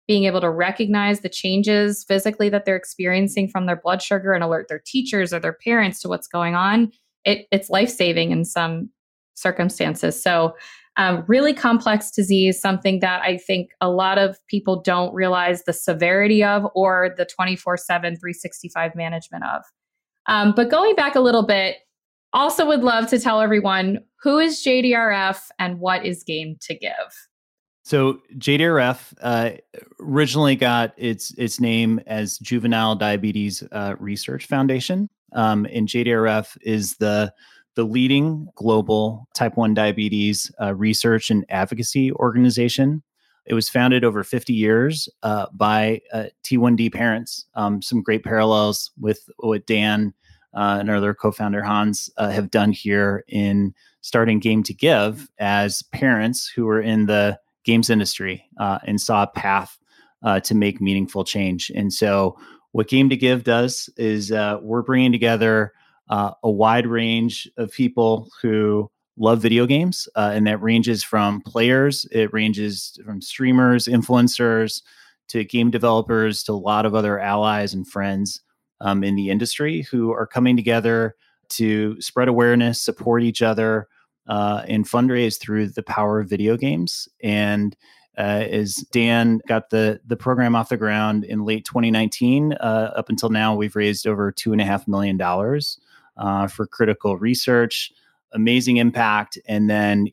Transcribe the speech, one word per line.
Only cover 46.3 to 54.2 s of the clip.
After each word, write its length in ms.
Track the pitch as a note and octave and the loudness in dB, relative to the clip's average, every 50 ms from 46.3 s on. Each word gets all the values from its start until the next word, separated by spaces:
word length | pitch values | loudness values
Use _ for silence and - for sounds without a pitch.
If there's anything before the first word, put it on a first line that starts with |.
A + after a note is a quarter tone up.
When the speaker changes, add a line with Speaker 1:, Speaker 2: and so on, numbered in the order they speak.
| - _ - | -12 _ -6
Speaker 2:
T 140 | - C3 B2 | -2 0 2
one 180 | A#2 B2 A#2+ | 4 4 4
D 140 | A2+ A#2 A2 | 4 2 0
parents. 560 | - - A#2 A#2 A2 A2+ A#2 - - - - _ _ | -2 0 0 0 0 -2 -4 -8 -14 -16 -16 _ _
Um, 260 | G#2+ G#2+ G#2 G#2 G2+ | -4 -2 -2 -2 -4
some 220 | - - B2 A#2 F#2+ | -4 -4 -2 -2 0
great 200 | - G#2+ A2 - | 0 -2 -2 -2
parallels 680 | G#2 A2+ A2 A2 A2 A2 G#2+ G#2+ G#2+ G#2 - - - _ - | -2 0 2 4 4 4 4 2 2 0 -4 -8 -12 _ -6
with 300 | A2 G#2+ G#2+ - - - - - | -4 -4 -4 -4 -6 -14 -16 -6
what 280 | - A2+ A2 G#2 - | -4 -2 -2 -2 -2
Dan, 480 | - A2+ G#2+ G#2 G#2+ G#2+ G#2+ G#2+ G2+ - _ _ _ - _ _ _ - | -2 0 0 2 0 0 0 -2 -2 -6 _ _ _ -20 _ _ _ -6
uh, 240 | G#2 G#2 G2+ G2+ G2+ | -2 0 0 0 0
and 100 | G2+ G#2+ | -2 -2
our 80 | G#2+ G2+ | -2 0
other 160 | G2+ G#2 G#2 | 0 -2 -2
co-founder 500 | - - G#2+ G2+ - G#2+ G#2 G2+ G2+ G2+ | -2 -2 -2 -2 -2 -4 -4 -4 -4 -2
Hans, 460 | G#2 G#2+ G#2 G#2 G#2+ G#2 - - - - - | -2 0 0 0 0 -2 -4 -6 -10 -6 -4
uh, 120 | A2 G2+ | -4 -2
have 220 | F#2+ G#2+ G2+ F#2 | -2 -2 -2 0
done 200 | - A2 G2+ G#2+ | 0 2 2 2
here 520 | G2+ - - G#2 G2+ G2+ G2+ G2+ G2 G#2+ - - | 0 0 -2 0 0 2 2 0 0 -4 -6 -6
in 460 | - G#2 G2+ G2+ G2+ G2+ G2+ F#2+ - _ _ _ _ _ | -4 -2 0 0 2 0 0 -2 -4 _ _ _ _ _
starting 380 | - - - A#2+ | -10 -2 0 2